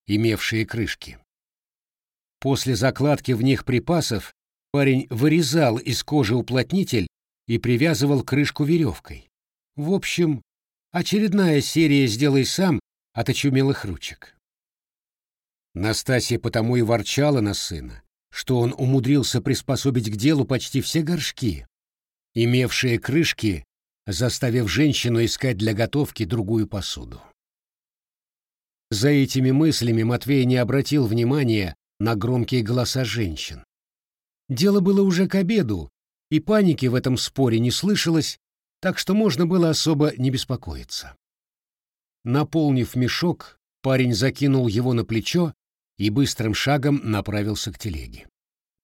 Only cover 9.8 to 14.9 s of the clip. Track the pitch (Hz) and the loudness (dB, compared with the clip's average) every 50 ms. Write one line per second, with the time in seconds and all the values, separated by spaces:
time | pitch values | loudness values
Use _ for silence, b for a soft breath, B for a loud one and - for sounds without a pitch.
9.8 | 147 165 196 185 - - - 170 175 156 143 110 - _ _ _ _ _ _ _ | -2 -2 -2 -2 -2 -2 0 0 2 2 0 -2 -6 _ _ _ _ _ _ _
10.8 | _ _ - 175 175 - 190 208 214 202 190 202 190 170 151 143 131 - - 156 | _ _ -6 -6 -2 0 0 0 2 2 2 2 4 4 4 2 0 0 2 2
11.8 | 165 147 143 139 135 117 107 117 147 143 135 135 123 - - 175 190 185 139 - | 4 4 4 4 4 2 2 2 2 2 4 2 2 0 0 0 2 2 2 0
12.8 | - _ _ _ _ _ _ 117 117 - 117 - - 143 131 135 135 139 135 - | -2 _ _ _ _ _ _ -4 -2 -2 -2 0 0 2 2 2 2 2 0 -2
13.8 | - 101 80 - - - - - - - _ _ _ _ _ _ _ _ _ _ | -6 -8 -10 -10 -12 -14 -14 -16 -20 -20 _ _ _ _ _ _ _ _ _ _
14.8 | _ _ | _ _